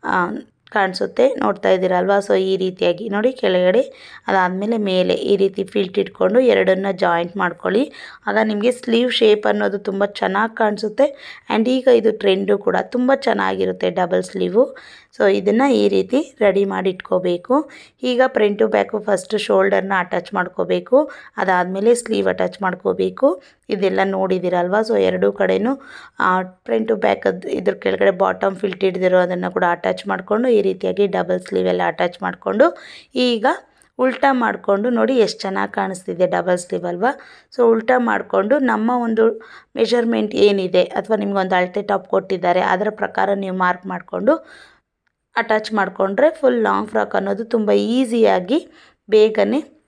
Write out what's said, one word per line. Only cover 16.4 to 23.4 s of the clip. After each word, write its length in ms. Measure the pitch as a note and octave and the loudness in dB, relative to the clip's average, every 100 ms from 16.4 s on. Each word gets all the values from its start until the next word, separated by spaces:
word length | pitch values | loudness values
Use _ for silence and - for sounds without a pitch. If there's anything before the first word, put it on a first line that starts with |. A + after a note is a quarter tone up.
ರೆಡಿ 240 | G#3 F#3+ G3+ | 2 2 0
ಮಾಡಿ 240 | F#3+ F#3+ | -2 -4
ಇಟ್ಕೋಬೇಕು. 800 | F#3 - F#3 F3+ F3 - C4+ D4+ - - _ | -4 -2 -2 0 -4 0 -2 -2 -12 -20 _
ಈಗ 180 | B3+ A#3+ B3+ | -4 2 2
ಫ್ರಂಟ್ 340 | C4 G#3 G#3 | 2 0 2
to 80 | A3 | 2
ಬ್ಯಾಕ್ 340 | G#3+ F#3+ G#3+ | 2 0 -4
ಫಸ್ಟ್ 360 | F#3+ G3 - G#3+ | -2 -2 -2 -4
ಶೋಲ್ಡರ್ನ 540 | G#3 G3 F#3+ G3 F#3+ G3 | 2 2 4 2 0 -2
ಅಟ್ಯಾಚ್ 360 | F3+ F3+ F3 | -2 -4 -4
ಮಾಡ್ಕೋಬೇಕು, 800 | G3 F3+ - F3 F3+ F3+ C4 D4 - - - | -4 -4 -4 -4 -2 2 2 2 -6 -18 -6
ಅದಾದಮೇಲೆ 580 | F#3+ F3+ F3+ F#3+ G#3+ A#3+ | 0 0 0 0 2 2
ಸ್ಲೀವ್ 320 | A#3 G#3+ F#3+ | 0 -2 0
ಅಟ್ಯಾಚ್ 340 | F#3 F#3 F#3 | 0 -2 -2
ಮಾಡ್ಕೋಬೇಕು. 800 | F#3+ F3+ G3 F3+ F#3 F#3 C4+ F#3 | -4 -2 -4 -2 -2 0 0 0